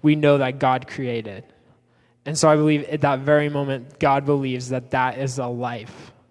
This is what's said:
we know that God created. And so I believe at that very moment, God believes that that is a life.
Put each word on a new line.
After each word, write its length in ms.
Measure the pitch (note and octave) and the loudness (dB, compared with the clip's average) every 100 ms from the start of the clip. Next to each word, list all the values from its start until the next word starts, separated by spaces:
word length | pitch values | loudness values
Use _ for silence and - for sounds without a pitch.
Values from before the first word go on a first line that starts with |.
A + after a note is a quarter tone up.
we 140 | D3+ D3+ | 4 4
know 220 | D3 C#3+ | 4 4
that 200 | C3 C3+ | 2 0
God 300 | C#3 B2+ B2+ | 0 0 -4
created. 560 | - B2+ A#2 G#2+ G2 - _ _ _ _ _ _ _ - | -10 -6 -6 -8 -14 -18 _ _ _ _ _ _ _ -8
And 100 | D#3 | 2
so 140 | D#3+ | 4
I 60 | D3+ | 4
believe 300 | D3+ D3+ C#3+ | 4 0 -2
at 160 | D3+ | 0
that 180 | C#3+ C3+ | 0 0
very 300 | C3+ D3+ D3 | 2 2 2
moment, 500 | D3 C#3 C3+ B2+ - | -4 -4 -6 -8 -2
God 260 | D3 C#3 C#3+ | 2 2 2
believes 440 | C#3+ C3+ B2+ B2 | -2 0 -6 -6
that 220 | B2+ B2 | -6 -4
that 280 | C3+ C3 B2 | -2 -2 -2
is 180 | C3+ B2+ | -6 -6
a 80 | B2 | -6
life. 680 | A#2+ A#2+ A#2+ A2 - - _ _ | -6 -6 -8 -14 -20 -20 _ _